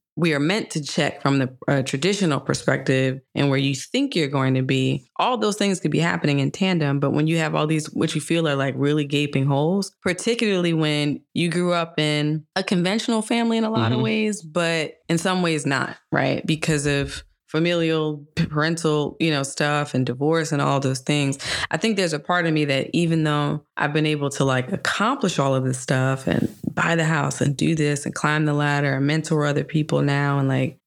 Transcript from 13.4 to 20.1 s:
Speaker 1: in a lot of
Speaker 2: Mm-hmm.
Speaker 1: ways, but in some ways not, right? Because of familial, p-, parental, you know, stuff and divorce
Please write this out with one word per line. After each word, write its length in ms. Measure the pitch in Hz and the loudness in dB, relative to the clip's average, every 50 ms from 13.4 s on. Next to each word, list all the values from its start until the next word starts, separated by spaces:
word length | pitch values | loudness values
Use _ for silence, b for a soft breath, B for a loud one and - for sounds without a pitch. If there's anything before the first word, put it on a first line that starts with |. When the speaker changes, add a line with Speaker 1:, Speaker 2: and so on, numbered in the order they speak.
| 233 233 226 | 2 0 0
Speaker 1:
in 60 | 226 220 | 0 0
a 60 | 220 | 0
lot 220 | 220 220 214 226 233 | 0 0 0 2 0
of 40 | 226 | 0
Speaker 2:
Mm-hmm. 40 | 220 | 0
Speaker 1:
ways, 380 | 220 220 220 214 214 202 - | 0 0 0 0 -2 -4 -6
but 540 | - 156 151 175 170 165 165 160 151 - - _ _ | -10 -6 -4 -2 0 0 0 -2 -2 -4 -8 _ _
in 100 | - 170 | -2 -2
some 240 | 165 - 190 185 185 175 | 0 0 0 0 2 2
ways 220 | 165 160 151 139 | 0 0 0 0
not, 300 | 135 143 127 135 - - - _ _ | 0 0 0 0 -4 -6 -12 _ _
right? 340 | - 139 135 135 139 - - | -2 0 0 0 0 -2 -2
Because 400 | - 156 156 - 165 156 147 139 | -2 -2 0 0 0 0 0 0
of 380 | 147 143 143 139 135 - - - - _ _ _ | 0 0 0 -2 -4 -6 -12 -14 -16 _ _ _
familial, 800 | _ - 156 170 175 175 170 165 160 160 160 156 156 151 143 147 - _ | _ -2 0 0 0 0 0 0 0 0 0 0 -2 -4 -6 -10 -8 _
p-, 80 | - 165 | -2 -2
parental, 720 | - 151 147 151 160 170 165 - 156 151 151 147 - - - | 0 0 0 0 0 0 0 0 2 2 2 0 -2 -2 -2
you 100 | 156 165 | 0 0
know, 140 | 151 139 135 | 2 0 -2
stuff 500 | 139 - - 151 147 147 147 147 139 - | -4 -2 -2 0 0 0 0 -2 0 0
and 120 | 131 127 | 0 0
divorce 480 | 123 | 0